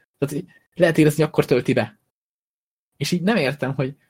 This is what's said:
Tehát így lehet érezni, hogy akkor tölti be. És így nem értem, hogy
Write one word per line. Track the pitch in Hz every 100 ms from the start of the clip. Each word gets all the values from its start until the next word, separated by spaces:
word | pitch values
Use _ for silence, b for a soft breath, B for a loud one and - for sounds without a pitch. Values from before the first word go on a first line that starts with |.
| _ _
Tehát | 139 147
így | - b b
lehet | - 175 160
érezni, | 151 147
hogy | 156
akkor | - -
tölti | 127 131
be. | 123 107 - _ _ _ _ _ _ _ _ _ -
És | 143
így | 175
nem | 180 226
értem, | 131 147 131
hogy | 131 135 - _